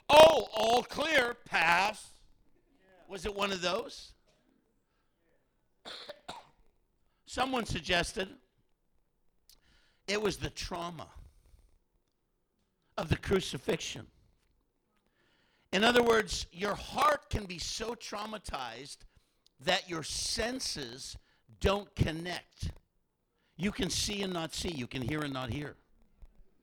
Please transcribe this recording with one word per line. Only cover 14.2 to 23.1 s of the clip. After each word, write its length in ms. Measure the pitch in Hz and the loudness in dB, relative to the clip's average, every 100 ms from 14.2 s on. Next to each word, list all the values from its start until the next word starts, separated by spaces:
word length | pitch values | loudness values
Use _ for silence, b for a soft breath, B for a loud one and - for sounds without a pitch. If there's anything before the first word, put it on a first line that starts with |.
| _ _ _ _ _ _ _ _ _ _ _ _ _ _ _ | _ _ _ _ _ _ _ _ _ _ _ _ _ _ _
In 140 | 185 | 2
other 180 | 226 247 | 6 6
words, 440 | 233 226 180 - - | 6 4 2 -6 -8
your 240 | 170 202 | -6 -4
heart 540 | 185 - 220 294 285 - | -4 -6 2 2 2 -4
can 160 | 220 | -6
be 140 | 196 175 | -6 -8
so 360 | - - 220 | -8 -6 -8
traumatized 1000 | 240 - 214 214 214 - 147 123 113 143 - - _ _ _ _ _ | -8 -10 -10 -10 -10 -10 -8 -8 -10 -16 -18 -20 _ _ _ _ _
that 280 | 135 185 185 | -2 -2 -2
your 140 | 165 | -8
senses 1120 | 143 - - - 220 254 - 151 123 131 - - _ _ _ 110 | -6 -6 -4 -2 -4 -4 -6 -6 -10 -12 -14 -16 _ _ _ 0
don't 340 | 190 202 196 | 2 2 -4
connect. 760 | - 170 160 175 165 - - - - _ _ _ | -2 -2 0 -8 -10 -12 -10 -10 -10 _ _ _